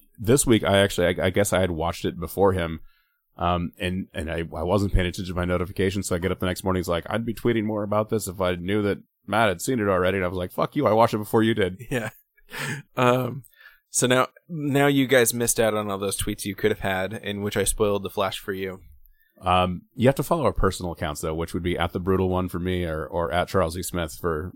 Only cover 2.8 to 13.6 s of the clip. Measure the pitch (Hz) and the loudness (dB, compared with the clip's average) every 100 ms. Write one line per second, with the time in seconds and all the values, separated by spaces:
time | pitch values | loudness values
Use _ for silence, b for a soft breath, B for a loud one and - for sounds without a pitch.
2.8 | - _ _ _ _ - 87 87 87 - | -14 _ _ _ _ -4 0 0 -2 -4
3.8 | 90 92 - - 80 82 82 78 85 101 | -4 -4 -6 -8 -6 -4 -6 -6 0 0
4.8 | 98 101 90 95 90 90 87 90 90 - | 2 2 0 -4 -6 -4 -2 -2 -2 -2
5.8 | 95 98 - 90 90 92 92 90 95 92 | -2 0 -4 -2 -2 -2 -2 -2 -2 -2
6.8 | 85 85 - 107 117 107 120 117 107 107 | 0 -2 -2 -6 -4 -2 0 0 0 -4
7.8 | 101 104 110 110 101 95 90 90 87 104 | -2 0 0 -2 -4 -2 -2 -2 -2 0
8.8 | 101 92 - _ - 104 110 87 - 127 | 0 -2 -8 _ -4 2 2 0 -2 0
9.8 | 101 90 90 98 90 92 92 - - 143 | 2 2 2 2 -2 -4 -6 -4 -2 2
10.8 | 123 110 117 107 110 117 110 113 92 92 | 2 4 4 2 0 2 4 2 0 -2
11.8 | 120 131 107 - _ _ - B 143 143 | -4 -4 -4 -12 _ _ -16 B -8 -8
12.8 | B - 123 127 123 123 - b | B 0 2 2 0 -6 -14 b